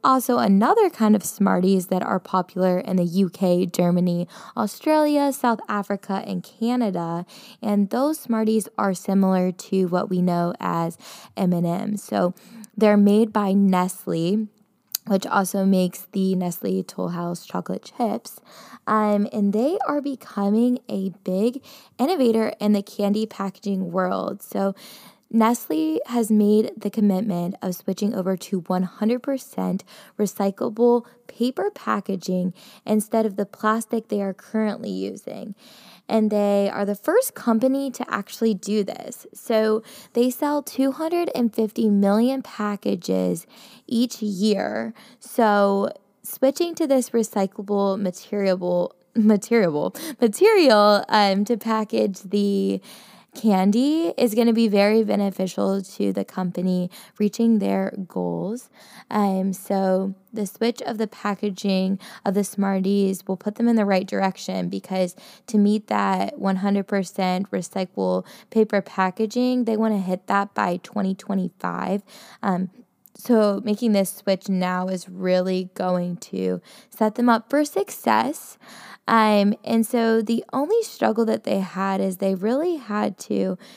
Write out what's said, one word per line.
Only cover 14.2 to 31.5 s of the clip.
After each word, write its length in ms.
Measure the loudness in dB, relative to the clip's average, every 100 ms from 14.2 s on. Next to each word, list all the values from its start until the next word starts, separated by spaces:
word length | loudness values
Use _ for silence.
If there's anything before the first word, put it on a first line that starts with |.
| 0 -2 -4 _ _ _ _ -10 -2
which 200 | -2 0
also 380 | -2 -2 0 2
makes 420 | 2 2 -4 -8
the 220 | -2 0 0
Nestle 480 | -4 -6 -4 -4
Toll 260 | -6 -6 -6
House 360 | -4 -6 -8 -8
chocolate 460 | -8 -6 -8 -10 -4
chips. 420 | -4 -4 -8 -20 -20 -20 -20 -12 -2
Um, 440 | 0 2 2 0
and 220 | 0 0
they 240 | 0 0 -2 -2
are 140 | -4
becoming 800 | -4 -8 -8 -4 0 2 2 0 -4
a 220 | -6 -6 -6
big 400 | -4 -2 -2 -4 -12 -20 -14 -4
innovator 540 | -2 2 2 2 0 -2
in 140 | 0
the 80 | 0
candy 440 | -2 -4 -2 0 -4
packaging 680 | -6 -8 -8 -6 -4 -4
world. 480 | -2 -2 -2 -4 -8
So 340 | -8 -4 -4 -4 -12 -20 -20 _ -4
Nestle 720 | 2 2 2 -2 -2 -2 -2 -2
has 220 | -2 2
made 440 | 4 4 4 2 -4
the 140 | -8
commitment 640 | 0 2 2 0 -2 -4 -6
of 140 | -6 -6
switching 380 | -6 -4 -2
over 220 | -2 -2 -4
to 240 | -4 -6
one 240 | -2 -2
hundred 400 | -4 -2 -2 -2
percent 640 | -2 -6 -6 -6 -4 -4 -8 -20 -12 -4
recyclable 840 | -4 -2 -4 -2 -4 2 4 4 0 _ -14
paper 440 | -4 -4